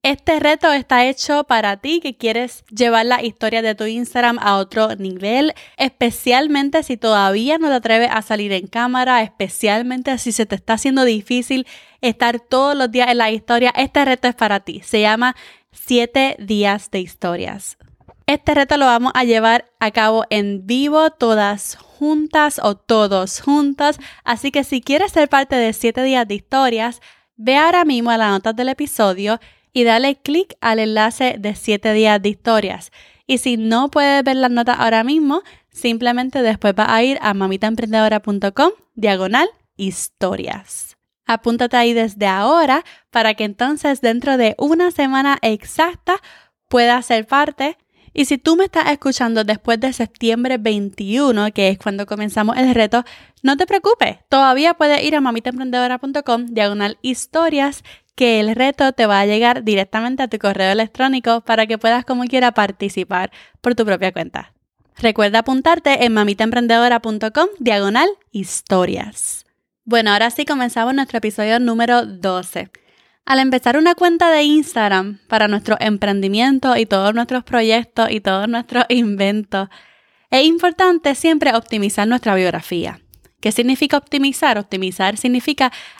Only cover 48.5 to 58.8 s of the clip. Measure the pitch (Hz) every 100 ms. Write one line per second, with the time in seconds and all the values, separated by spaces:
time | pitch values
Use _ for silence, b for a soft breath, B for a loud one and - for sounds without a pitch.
48.5 | 330 381 330 302 285 269 254 233 226 208
49.5 | 214 - 226 262 - 226 _ 226 233 254
50.5 | 254 214 208 202 - 196 233 285 220 208
51.5 | 214 190 196 214 196 202 208 208 220 214
52.5 | 233 262 233 214 233 240 B B B 269
53.5 | 277 349 392 403 480 - 202 _ 269 269
54.5 | 254 320 339 302 294 294 302 262 233 254
55.5 | 247 262 247 247 254 277 285 285 233 240
56.5 | 226 202 208 202 - 254 247 - 320 330
57.5 | 294 277 285 B B B - 240 220 214
58.5 | 226 262 285